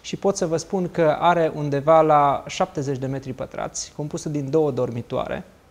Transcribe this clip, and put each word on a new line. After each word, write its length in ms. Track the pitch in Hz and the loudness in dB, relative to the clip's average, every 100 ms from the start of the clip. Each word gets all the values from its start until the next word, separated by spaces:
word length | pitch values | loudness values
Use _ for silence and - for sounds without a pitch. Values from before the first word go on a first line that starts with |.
și 140 | - 165 | -12 -2
pot 220 | 196 190 | -2 0
să 100 | 170 | -2
vă 100 | 160 | -2
spun 320 | - 196 180 | -2 -4 -2
că 280 | - 160 143 | 2 2 4
are 320 | 165 170 160 151 | 2 4 2 0
undeva 460 | 147 143 143 160 | -2 -2 4 6
la 420 | 156 147 143 127 - | 8 6 4 2 -4
șaptezeci 500 | - 185 156 135 131 | -4 -2 -2 -4 -4
de 80 | 131 | -4
metri 280 | 135 131 | -6 -8
pătrați, 580 | 127 - - - - - - | -10 -10 -8 -8 -8 -12 -10
compusă 340 | 151 165 160 | -8 -8 -6
din 200 | 147 135 | -4 0
două 220 | 160 151 | 2 2
dormitoare 720 | 127 123 117 - 123 - 127 - _ _ | 0 -2 -4 -6 -6 -4 -6 -10 _ _